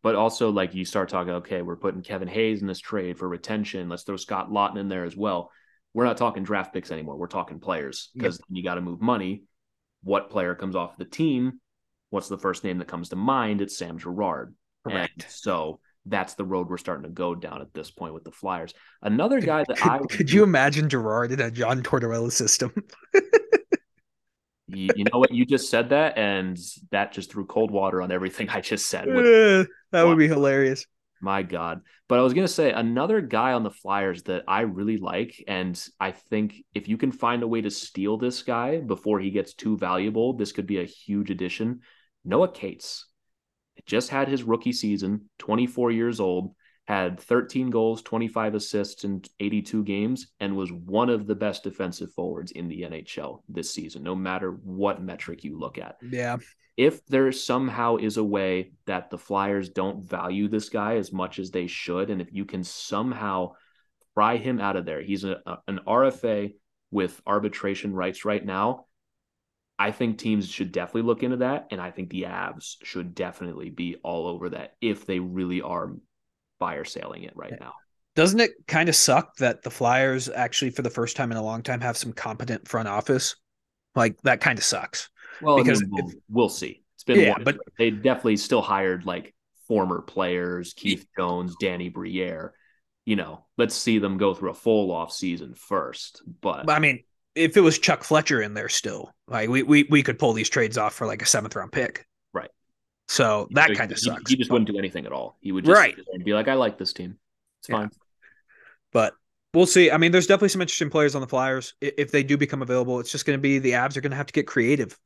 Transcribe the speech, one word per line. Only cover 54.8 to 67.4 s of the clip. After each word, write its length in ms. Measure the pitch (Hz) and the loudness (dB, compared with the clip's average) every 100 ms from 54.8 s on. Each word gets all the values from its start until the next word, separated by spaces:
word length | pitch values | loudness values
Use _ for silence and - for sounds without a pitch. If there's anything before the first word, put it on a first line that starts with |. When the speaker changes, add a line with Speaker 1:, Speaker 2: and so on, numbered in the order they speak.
| 101 95 | -2 -2
Speaker 1:
metric 420 | 92 87 - 82 | -8 -10 -12 -12
you 140 | 73 78 | -12 -10
look 180 | 67 - | -10 -10
at. 200 | - - | -14 -16
Speaker 2:
Yeah. 360 | 120 123 123 120 - _ _ - | -10 -6 -4 -6 -10 _ _ 2
Speaker 1:
If 280 | 135 156 _ | 2 2 _
there 240 | 135 135 | 2 2
somehow 640 | 131 - 127 131 113 117 117 | 0 -2 0 0 -2 0 2
is 200 | 110 107 | 0 0
a 80 | |
way 480 | 107 101 95 92 92 _ - | 0 0 0 -2 -4 _ -6
that 240 | 92 - | -6 -6
the 80 | 87 | -16
Flyers 500 | - 98 98 101 92 | -4 0 2 0 -2
don't 340 | 95 95 98 | -4 -4 -6
value 460 | 90 90 90 98 101 | -8 -6 -4 -2 0
this 200 | 107 - | -2 -2
guy 260 | 113 104 113 | -4 -2 -2
as 160 | 95 | -4
much 260 | 95 92 - | -6 -6 -6
as 120 | 92 | -6
they 160 | 92 87 | -6 -6
should, 440 | - - 87 98 | -8 -6 -4 -2
and 100 | 98 | -4
if 100 | 87 | -6
you 120 | 98 98 | -8 -8
can 180 | 95 | -6
somehow 880 | 90 - - 101 123 107 104 95 90 - _ _ _ _ _ | -8 -10 -6 -4 -4 -4 -4 -4 -4 -10 _ _ _ _ _
pry 220 | - 107 117 | 2 2 2
him 240 | 117 120 | -2 -2
out 160 | 101 95 | -2 -2
of 100 | 85 | -4
there, 160 | 78 | -6
he's 220 | 90 98 | -4 -4
a, 160 | 95 92 - | -4 -6 -8
a, 120 | 87 - | -12 -8
an 120 | 98 - | -8 0
R 180 | 117 | 4
F 200 | 135 127 | 4 2
A 300 | 117 104 101 - _ _ _ | -2 -2 -4 -10 _ _ _
with 300 | 104 92 - - | -2 -2 -4 0
arbitration 680 | 104 | 0